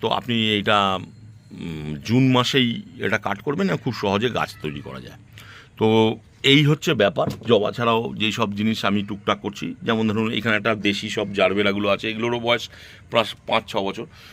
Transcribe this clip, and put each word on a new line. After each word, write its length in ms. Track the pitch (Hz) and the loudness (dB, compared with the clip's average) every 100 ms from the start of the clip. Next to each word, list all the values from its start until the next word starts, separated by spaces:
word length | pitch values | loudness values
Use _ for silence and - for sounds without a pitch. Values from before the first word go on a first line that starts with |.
তো 80 | 113 | 0
আপনি 420 | 98 107 117 110 | -2 -2 0 2
এইটা, 480 | 104 104 104 98 95 - - - - - | 0 2 2 2 0 -6 -16 -20 -20 -20
উম, 460 | - 85 80 76 76 | -14 -10 -8 -8 -8
জুন 280 | 107 123 131 | 0 4 6
মাসেই 500 | 127 123 139 120 117 - 117 | 4 4 2 0 -2 -10 -6
এটা 200 | 101 107 | -2 -2
কাট 240 | 101 101 | -2 -4
করবেন 260 | 147 147 196 | -4 -2 -2
এবং 100 | 160 | -2
খুব 100 | 131 | -4
সহজে 360 | 113 101 101 120 | -2 0 0 0
গাছ 260 | 87 71 - | -2 -4 -6
তৈরি 180 | 78 73 | -10 -10
করা 200 | 67 65 | -12 -14
যায়। 180 | 60 - - - - - - - | -16 -20 -20 -20 -20 -20 -20 -2
তো 380 | 110 110 110 110 - - | 2 4 4 0 -10 -2
এই 220 | 135 143 | 4 6
হচ্ছে 300 | 143 151 - | 6 2 0
ব্যাপার। 320 | 131 101 - 151 - - | 2 2 2 -4 -4 2
জবা 260 | 110 - | 4 4
ছাড়াও 420 | 104 117 113 120 | 0 0 0 -2
যেই 180 | 113 107 | -2 -2
সব 240 | 104 107 101 | 0 -2 0
জিনিস 280 | 107 110 | -2 0
আমি 180 | 110 101 | 0 0
টুকটাক 380 | 101 98 - 101 | -2 -4 -2 -2
করছি, 340 | 101 101 85 82 | -4 -8 -10 -6
যেমন 260 | - 113 110 | -2 0 0
ধরুন 240 | 107 110 | 0 -2
এখানে 240 | 117 113 107 | -2 -2 0
একটা 180 | 104 | 0
দেশি 360 | 107 101 101 107 | 0 0 -2 -4
সব 240 | 110 95 | -4 -4
জারবেরাগুলো 540 | 98 92 98 101 101 104 | 2 2 2 0 0 0
আছে, 220 | 98 113 | 0 -2
এগুলোরও 300 | 110 117 120 | -4 -2 -2
বয়স 280 | 117 120 - - - - - | 0 -2 -2 -16 -20 -20 -2
প্রায় 140 | - - - - | 0 0 -6 -2
পাঁচ 260 | 110 - | -2 0
ছ 40 | 107 | -2
বছর, 300 | 98 92 - - - | -4 -6 -12 -16 -20